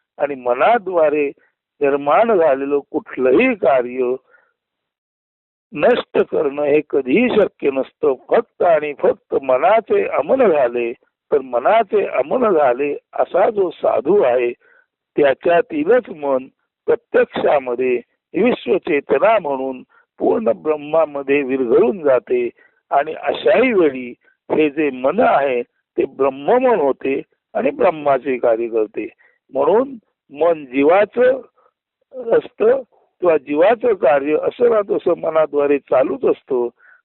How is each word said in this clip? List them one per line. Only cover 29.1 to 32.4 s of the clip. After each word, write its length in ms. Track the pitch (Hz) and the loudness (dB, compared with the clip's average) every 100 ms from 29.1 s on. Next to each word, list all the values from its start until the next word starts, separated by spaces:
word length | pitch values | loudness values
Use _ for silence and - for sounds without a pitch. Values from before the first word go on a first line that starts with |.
| - _ _ _ | -14 _ _ _
म्हणून 420 | 131 143 202 269 247 - _ _ | -2 2 2 0 -8 -20 _ _
मन 360 | 139 165 165 143 | -2 0 0 -4
जीवाचं 760 | 127 143 185 208 - 247 262 - _ _ _ _ _ _ - 226 | 0 2 4 2 2 0 0 -6 _ _ _ _ _ _ -14 -2
असतं 440 | 220 | -2